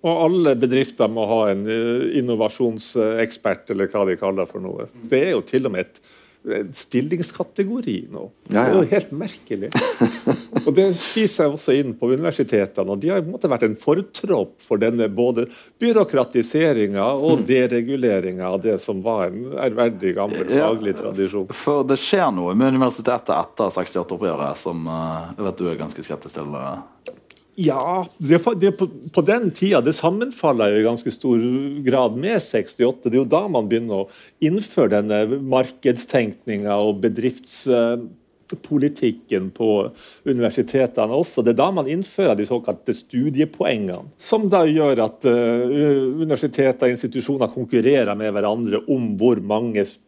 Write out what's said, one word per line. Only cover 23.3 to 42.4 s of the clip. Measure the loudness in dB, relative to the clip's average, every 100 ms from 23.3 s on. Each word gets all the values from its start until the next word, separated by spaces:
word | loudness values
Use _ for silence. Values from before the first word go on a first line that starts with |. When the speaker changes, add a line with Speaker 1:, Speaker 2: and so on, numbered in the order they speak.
Speaker 3:
etter | -2 -2 -2 -2
sekstiåtte-oppgjøret, | -2 -4 -6 -6 -4 -2 -2 -4 -6
som, | -6 -6 -6
eh, | -6 -6 -6 -10 -8
jeg |
vet | -8 -4
du | -4
er | -4
ganske | -8 -10
skeptisk | -10 -12 -10
til, | -12 -10
eh. | -10 -10 -12 -16 _ -20 -20 _ -20 _ -2
Speaker 1:
Ja, | 0 0 -2 -4 -6 _
det, | 2
er | 4
fa-, | 4 2
det | 0
er | 2
på, | -4 -4 -2
på | 0
den | 2 2 0
tida, | -2 2 4
det | 2
sammenfaller | 0 0 0 -6 -2 0 2 4
jo | 4
i |
ganske | 2 0 -6
stor | -4 0 2 2 -2 -4 -2
grad | 0 2 2
med | 0 -2 -2
sekstiåtte. | -2 -4 -4 0 0 0 0
Det |
er | 0
jo |
da | 2 0 2
man | -2 0
begynner | -2 0 -4
å | -6 -12 -20 _
innføre | 0 0 -2 2 4 2
denne | 2 0 0 -2
markedstenkningen | 0 0 0 -2 -2 -2 0 0 0 -6 -6 -4 0
og | 2 0 2
bedrifts-, | -2 0 -4 -4 -14 -8 0
eh, | 2 2 -2 -8 -18 _ _ -14 -14
politikken | -2 0 0 0 -2 -2 -4 -4 -4
på | -2 2 2 0 -8 -20 -8
universitetene | -2 0 0 0 0 2 2 0 0
også. | 0 0 2
Det | 2
er | 4
da | 2
man | 2 -2
innfører | -4 -4 0 2
de | 2